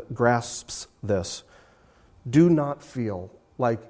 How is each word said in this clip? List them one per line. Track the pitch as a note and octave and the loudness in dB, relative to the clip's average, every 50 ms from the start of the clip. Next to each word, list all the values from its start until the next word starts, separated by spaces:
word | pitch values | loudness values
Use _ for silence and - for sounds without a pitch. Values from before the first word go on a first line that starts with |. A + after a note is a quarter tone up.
| - - A#2+ | -6 -8 -2
grasps | A#2+ A#2+ A#2 B2 A#2+ A#2 - - - - - - - - - _ _ - | 0 2 2 2 2 0 -4 -8 -10 -10 -12 -12 -12 -12 -14 _ _ -4
this. | G2+ G2+ F#2 F2 - - - - _ - - - _ _ _ _ _ _ _ _ _ _ _ - | -2 -2 -2 -2 -4 -8 -12 -14 _ -20 -20 -20 _ _ _ _ _ _ _ _ _ _ _ -6
Do | B2 A#2 D3+ E3+ F3 | 0 4 6 6 6
not | E3+ D#3 C#3+ C#3+ C#3+ - | 6 4 0 -2 -6 -10
feel | - - - B2 A#2 G#2+ G2 F2+ F2+ F#2+ - - _ _ _ | -14 -14 -10 -8 -6 -6 -6 -8 -10 -14 -18 -20 _ _ _
like | - B2+ A#2+ A#2 A2 - | -2 0 0 0 -2 -6